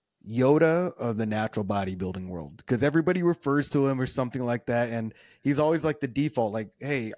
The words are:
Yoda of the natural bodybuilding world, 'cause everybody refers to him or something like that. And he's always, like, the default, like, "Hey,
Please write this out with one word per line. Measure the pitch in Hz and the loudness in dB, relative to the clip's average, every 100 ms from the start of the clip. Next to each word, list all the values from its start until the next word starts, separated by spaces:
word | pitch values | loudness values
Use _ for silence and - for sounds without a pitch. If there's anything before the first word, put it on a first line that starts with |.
| _ _ | _ _
Yoda | - 113 127 151 160 165 180 - | -8 0 4 6 4 2 0 -4
of | 120 110 | -4 -2
the | 110 | -2
natural | 107 110 - | -2 -2 -2
bodybuilding | 101 101 95 92 92 92 92 | -2 -2 -2 -4 -6 -6 -8
world, | 87 73 - | -10 -10 -10
'cause | - 120 | -2 2
everybody | 139 156 160 180 | 2 2 2 2
refers | 175 170 - 143 143 | 2 0 0 0 2
to | 147 139 | 2 2
him | 135 | 2
or | 127 | -2
something | - 127 127 | -2 -2 -2
like | 123 117 - | -2 -2 0
that. | 120 120 | 0 0
And | 117 110 - - _ | -2 -6 -8 -20 _
he's | 139 143 | -2 2
always, | 151 165 | 2 2
like, | 156 147 | 0 -2
the | 135 | -4
default, | 113 151 131 110 | -2 -2 0 -2
like, | 110 104 - | -2 -8 -10
"Hey, | 135 143 110 | -6 -4 -4